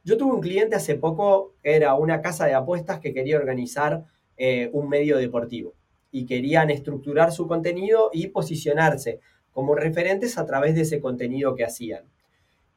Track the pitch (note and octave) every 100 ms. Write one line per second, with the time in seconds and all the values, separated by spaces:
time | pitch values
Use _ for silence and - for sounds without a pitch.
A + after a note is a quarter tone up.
0 | E3+ A3 C4+ A3+ E3 F#3+ A3 G3 D#3+ C#3+
1 | D#3+ D#3+ G3+ G3 - _ D3 D#3 D3 C3+
2 | D#3 D#3 E3+ E3 D#3 C3+ C3 F3 E3 E3
3 | C#3 B2+ C#3 D3+ C3 B2+ B2 C#3+ D3 D#3+
4 | - _ _ - B2+ B2 A#2+ C#3+ C#3+ C#3+
5 | D3 C3 B2 A#2 A#2 A#2 - - _ _
6 | _ C3 B2 B2+ C3+ D#3+ D#3 C#3 - C3+
7 | D3 D3 E3 E3 E3 E3 E3 F3 G3+ A3
8 | A3 E3 F#3 - D#3+ D#3+ D3 D3 D#3+ C#3
9 | - - _ _ _ - C#3 D3 D#3+ D#3
10 | F3 G3 A#3+ F3 D#3+ C#3 D3 D#3+ D#3 D3
11 | B2+ B2 A#2+ C3+ C3+ B2 A2+ - A2 -
12 | - _ _ _ _ _ _